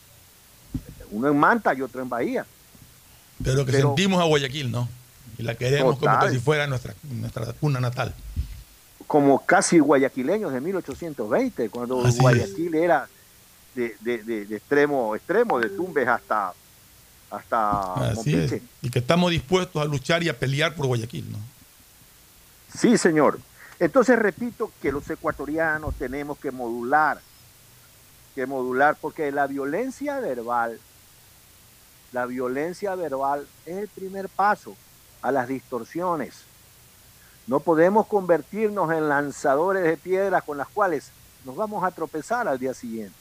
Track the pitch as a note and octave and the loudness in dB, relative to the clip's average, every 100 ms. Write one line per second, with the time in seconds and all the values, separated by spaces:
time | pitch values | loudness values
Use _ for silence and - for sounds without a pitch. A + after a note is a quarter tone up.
0 | - - - - - - - - - - | -20 -20 -20 -20 -20 -20 -12 -10 -10 -16
1 | - G#2 C3+ D3 E3 A#3 G#3 C3+ C3 B2+ | -10 -2 2 4 4 4 2 -2 -4 -6
2 | B2+ A#2+ D#3+ B3+ - - - - - - | -6 -4 -2 -4 -6 -14 -20 -20 -20 -20
3 | - - - - - C3+ C3 C#3 C3+ C3 | -20 -20 -20 -8 -2 0 2 4 4 4
4 | G3 F3+ E3+ D3+ C3+ D3 B2+ A#2+ A#2+ - | 2 4 4 2 2 -4 -4 -4 -6 -8
5 | - - B2 A2 A#2 A#2+ B2+ C#3+ C3 A#2+ | -20 -20 -20 -10 -8 -4 0 2 4 2
6 | C3 A2+ F#3+ C3 B2 D3+ D3 B2+ - - | 2 4 4 2 0 0 0 -4 -8 -14
7 | D3+ A#2 A2 A#2+ A#2 A#2+ D3+ C3 B2 B2 | -12 -8 -8 -8 -10 -2 0 0 -2 -2
8 | A2+ - - - - - - - - - | -4 -6 -10 -8 -8 -10 -18 -20 -20 -20
9 | - D3+ C#3+ C3+ - F3 F#3+ E3+ C#3+ C#3 | 0 4 6 4 6 4 6 6 8 6
10 | C3 C3 B2+ G#3+ F#3+ C3 D3+ F#3+ D3+ C3+ | 4 0 0 0 0 -4 -4 -4 -6 -10
11 | E3+ C#3+ G#2+ C#3 C4 - A2+ A#2+ A#2+ B2+ | -10 -6 0 0 0 -2 -4 -4 -2 2
12 | B2 B2 C3 B2+ G#2+ - E3+ D#3 F3 D3+ | 2 4 6 4 2 -4 -2 2 4 2
13 | A2+ - - - - - - B2+ A#2 G#2 | 0 -12 -20 -20 -20 -20 -14 -6 -6 -4
14 | G#2+ A#2 G#2+ A2 G2+ G#2+ - C#3+ D3 C#3 | -4 -4 -4 -6 -6 -10 0 2 4 2
15 | A2 G#2+ - F#3 A#3 C#3 A2 - F#3 D3+ | 0 -2 -2 0 2 2 0 -2 -2 0
16 | B2 A#2 - G#2+ F#2+ - - - - - | 2 0 0 -2 -2 -6 -18 -20 -20 -20
17 | - - - G2+ - A#2+ G#2 G2+ F#2+ F2+ | -20 -20 -14 -14 -4 0 2 0 -2 -2
18 | A#2 A2+ - E3 D3 A#2 - - B2+ B2 | -2 -2 0 0 0 -4 -8 -12 -4 -4
19 | B2 E3+ F3+ E3 - F#3 F3+ D#3 D3+ C#3+ | 2 2 4 0 2 0 0 -2 -2 -2
20 | C3+ E3+ E3+ B2+ C3 C#3 D#3+ E3 C3+ A#2+ | 0 0 0 -2 -2 0 -2 -2 -2 -2
21 | A2 - G#2 G#2+ A2 - - - - - | -4 -10 -10 -12 -14 -18 -20 -20 -20 -20
22 | - - - - - - - - G#3 A3+ | -20 -20 -20 -20 -20 -20 -20 0 4 6
23 | F#3+ D#3 B2+ - - - - - E3 C4 | 4 4 4 2 -8 -20 -20 -2 2 4
24 | A#3 A#3 G#3 D#3+ A#3+ - G3+ - D3+ C#3 | 6 4 2 -2 -8 -6 -8 -4 -4 -4
25 | - D#3 D#3 D3 C#3+ D#3+ D#3+ D#3 D3+ - | -6 -6 -6 -6 -6 -2 0 -2 -4 -6
26 | C3+ C3+ C#3+ C#3 D3 B2+ A#2+ A#2+ A#2+ D3 | -6 -6 -8 -8 -8 -6 -6 -4 0 2
27 | D3+ B2 - - - - - - - - | 2 0 -10 -20 -20 -20 -20 -20 -20 -20
28 | - - - - B2+ C3+ B2+ B2+ C#3+ D3 | -20 -20 -16 -8 -6 -4 -2 4 4 2
29 | D#3 D3+ D3 C#3+ C#3 C#3 C3+ E3+ C4 - | -6 -6 -4 -2 -2 -2 -4 -4 -4 -6
30 | C#4+ C#4 G#3 A#2+ A#2 A#2+ A#2 A2+ - - | -6 -6 -4 -6 -2 -2 -2 -6 -18 -20
31 | - - - - - - - - - - | -20 -20 -20 -20 -20 -20 -20 -20 -20 -20
32 | - B2 B2 B2+ B2+ C3 D#3+ F3 G3+ F#3 | -10 -6 -4 -4 -4 -4 -4 -6 -6 -4
33 | D#3+ C3+ C#3 D3 - - - F#3 G#3 - | -4 -2 -2 -2 -6 -18 -14 -10 -10 -12
34 | F#3+ F#3+ F#3+ - G3+ G3+ A2+ G2 - - | -12 -10 -10 0 2 0 -4 -20 -20 -20
35 | - - A#2+ C3+ A#2+ C3 - B2 A2+ E3 | -20 -8 -2 -2 -2 -6 -6 -8 -6 -6
36 | F3+ E3 G#2+ - - - - - - - | -4 -4 -6 -12 -20 -20 -20 -20 -20 -20
37 | - - - - - C#3 F3 D#3 F3 G#3+ | -20 -20 -20 -20 -4 -2 2 4 6 4
38 | G3+ G#3 F3+ D#3+ C#3 G3+ A3 G3+ D#3+ D#3+ | 2 0 2 2 0 -2 -2 0 0 0
39 | D#3 C#3+ C#3+ C3 D3 C#3 F3+ F#3+ E3 D#3+ | 2 0 0 -2 0 2 2 2 0 -2
40 | F3+ F#3+ G3 F3 - C#3+ C3+ - G3 D3 | -2 0 2 0 -2 -8 -6 0 0 0
41 | - - - - C3 C3+ G#3+ G#3 F3+ E3+ | -6 -18 -20 -20 -14 -6 -6 -2 -4 -4
42 | D#3 D#3 - A#3+ G#3 C3+ C3 A#2+ A#2+ A2+ | -8 -8 -4 -2 -2 -2 -4 -6 -8 -10
43 | C#3+ - | -10 -16